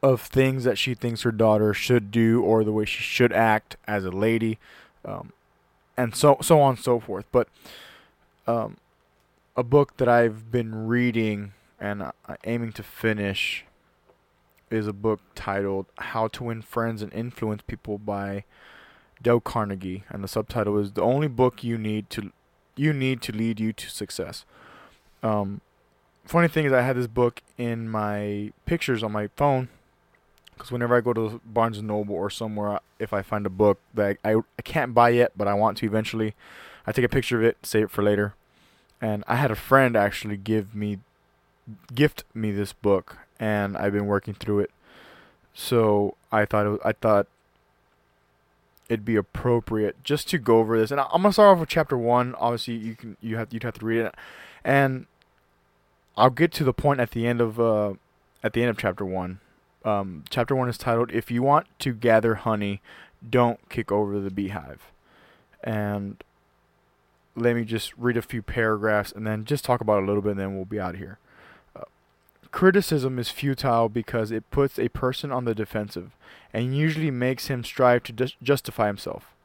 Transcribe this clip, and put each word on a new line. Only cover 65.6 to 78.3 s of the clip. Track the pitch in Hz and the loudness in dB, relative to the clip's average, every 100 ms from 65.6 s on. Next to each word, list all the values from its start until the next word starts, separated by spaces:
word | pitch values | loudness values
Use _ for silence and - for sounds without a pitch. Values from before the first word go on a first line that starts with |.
And | - 110 104 104 101 101 - _ _ _ _ _ _ _ _ _ _ - | -8 -4 -4 -4 -6 -12 -20 _ _ _ _ _ _ _ _ _ _ -2
let | 117 | 0
me | 117 | 0
just | 110 113 - - | -2 -4 -6 -4
read | 120 120 | 0 0
a | |
few | - 120 | -2 -8
paragraphs | 104 - 110 107 107 107 101 | -6 -2 0 0 2 0 -2
and | - | -6
then | 107 107 | -6 -6
just | 107 147 | -4 -6
talk | - 120 | 0 -2
about | 107 104 | 2 2
it | |
a | 95 | 2
little | 104 | 0
bit, | 101 | 0
and | 101 | -2
then | 98 98 | -4 -6
we'll | |
be | 92 107 | -8 -6
out | 92 | -6
of | 90 | -8
here. | 92 95 _ _ - - _ - | -14 -18 _ _ -20 -20 _ -20
Uh, | - _ _ _ _ _ _ | -20 _ _ _ _ _ _
"Criticism | - 185 190 - 156 131 127 | 4 6 6 2 0 -2 -4
is | 120 | -6
futile | - 143 135 139 117 117 | -4 -4 -2 0 2 2
because | 113 110 120 110 | 0 -4 -4 -4
it | 113 - | -4 -4
puts | - 139 - | 0 0 0
a | 120 | -4
person | - 127 131 147 | -2 -4 -4 -6
on | 127 | -4
the | 120 | -4
defensive | 110 107 110 104 95 90 _ - - - | -4 -4 -4 -6 -8 -14 _ -20 -20 -10
and | 107 123 135 | -4 -2 0
usually | 156 156 156 | 0 0 -2
makes | 127 123 131 - | 0 -2 -2 -4
him | 131 | -6
strive | 117 - 127 123 | -6 2 4 4
to | - | 0
jus-, | 117 123 | -4 -4